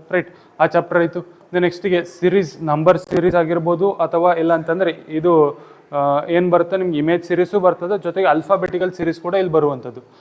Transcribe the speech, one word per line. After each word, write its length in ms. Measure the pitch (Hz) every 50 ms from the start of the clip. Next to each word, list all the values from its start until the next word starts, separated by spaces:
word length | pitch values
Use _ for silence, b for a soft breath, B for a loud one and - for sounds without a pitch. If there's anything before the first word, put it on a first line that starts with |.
| - -
ರೈಟ್? 180 | - 180 165 - b b b b b -
ಆ 60 | 156
ಚಾಪ್ಟರ್ 320 | 170 170 170 165 - 175 175
ಆಯಿತು. 220 | 170 165 170 180
Then 420 | 170 - - _ - _ - 180
ನೆಕ್ಸ್ಟಿಗೆ 420 | 175 175 175 - - 175 180 175 170
ಸೀರೀಸ್, 600 | 170 - - 175 180 180 202 185 147 - - 160
ನಂಬರ್ 340 | 156 147 151 156 175 185 170
ಸೀರೀಸ್ 380 | 180 - - - 170 185 175
ಆಗಿರ್ಬೋದು, 560 | 175 165 156 170 175 160 165 175 160 185 202
ಅಥವಾ 420 | 196 - 170 160 - 170 170 180 175
ಇಲ್ಲ 200 | 165 165 165 170
ಅಂತಂದ್ರೆ 420 | 160 160 165 165 180 190 170 156 - - -
ಇದು, 420 | 156 156 156 175 170 160 151 143 - B B B B B B _ -
ಆ, 320 | 143 139 143 143 143 147 -
ಏನ್ 220 | 170 175 180 180
ಬರುತ್ತೆ 260 | 175 175 170 175 190 190
ನಿಮ್ಗೆ 200 | 185 180 165 147
ಇಮೇಜ್ 280 | 147 156 170 175 170
ಸೀರೀಸು 340 | - 180 170 180 175 - 208
ಬರ್ತದೆ, 420 | 180 185 170 - 175 175 208 202 165
ಜೊತೆಗೆ 240 | 175 165 190 190 180
ಅಲ್ಫಾಬೆಟಿಕಲ್ 640 | 151 156 156 - 196 185 180 180 - 180 180 185
ಸೀರೀಸ್ 300 | 180 - 170 165 156 160
ಕೂಡ 120 | - 175 180
ಇಲ್ಲಿ 180 | 196 190 180
ಬರುವಂಥದ್ದು. 500 | 156 160 151 147 139 127 120 127 117 123 - b b b